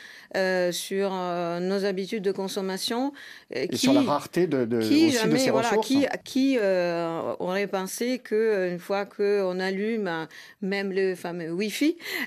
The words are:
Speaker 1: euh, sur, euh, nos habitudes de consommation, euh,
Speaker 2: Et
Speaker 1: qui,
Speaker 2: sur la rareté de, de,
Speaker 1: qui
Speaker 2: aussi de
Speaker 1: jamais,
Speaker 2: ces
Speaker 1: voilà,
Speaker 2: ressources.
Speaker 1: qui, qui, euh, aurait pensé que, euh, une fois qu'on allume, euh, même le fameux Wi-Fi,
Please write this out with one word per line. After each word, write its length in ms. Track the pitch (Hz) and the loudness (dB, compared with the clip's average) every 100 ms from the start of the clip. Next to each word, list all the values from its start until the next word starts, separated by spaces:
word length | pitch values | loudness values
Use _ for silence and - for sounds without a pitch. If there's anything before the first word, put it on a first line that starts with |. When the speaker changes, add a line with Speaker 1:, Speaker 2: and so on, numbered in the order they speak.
| - - - 190 | -20 -20 -6 -2
Speaker 1:
euh, 360 | 185 185 180 | 2 2 2
sur, 400 | 175 - 190 196 | -2 -4 -2 0
euh, 460 | 190 180 175 170 175 | -2 -2 -2 -2 -2
nos 260 | 180 196 202 | 0 0 0
habitudes 380 | 190 185 226 | -2 -4 -2
de 80 | 196 | -2
consommation, 840 | 196 190 196 190 190 - 233 269 285 - - - 127 | -2 -4 -4 -4 -4 -4 -2 -2 -6 -16 -20 -10 -6
euh, 80 | |
Speaker 2:
Et 40 | - | -4
Speaker 1:
qui, 80 | 120 | 0
Speaker 2:
sur 160 | - | 4
la 80 | 143 | 4
rareté 460 | 135 143 - 170 175 | 4 0 -2 0 2
de, 180 | 135 117 | 2 2
de, 140 | 120 | 2
Speaker 1:
qui 260 | 110 302 330 | 4 6 6
Speaker 2:
aussi 0 | |
de 40 | 247 | 4
Speaker 1:
jamais, 180 | - 247 | 4 4
Speaker 2:
ces 120 | - | 4
Speaker 1:
voilà, 180 | - 233 | 2 2
Speaker 2:
ressources. 180 | 214 233 | 2 2
Speaker 1:
qui, 180 | 269 269 - - | 2 2 -2 -4
qui, 320 | 262 269 254 | 0 2 4
euh, 720 | 196 185 175 170 165 165 113 - | 2 2 2 0 -2 -4 -4 -4
aurait 280 | 180 190 196 | -2 -2 -2
pensé 520 | 190 185 - 240 254 | -4 -4 -4 -2 -4
que, 160 | - 214 | -2 0
euh, 360 | 226 202 180 | 2 2 0
une 60 | 175 | -4
fois 260 | - 196 196 | -4 -4 -4
qu'on 540 | - 202 202 185 185 | -2 0 2 2 0
allume, 480 | 185 190 214 226 190 | -2 -2 -2 -2 -2
euh, 180 | 165 160 - - - | -4 -6 -12 -20 -8
même 300 | 190 202 196 | -4 -2 -2
le 240 | 185 190 180 | 0 0 -2
fameux 360 | 175 175 160 | -6 -6 -6
Wi-Fi, 460 | 175 214 190 294 349 - 349 | -4 -4 0 0 0 -6 -6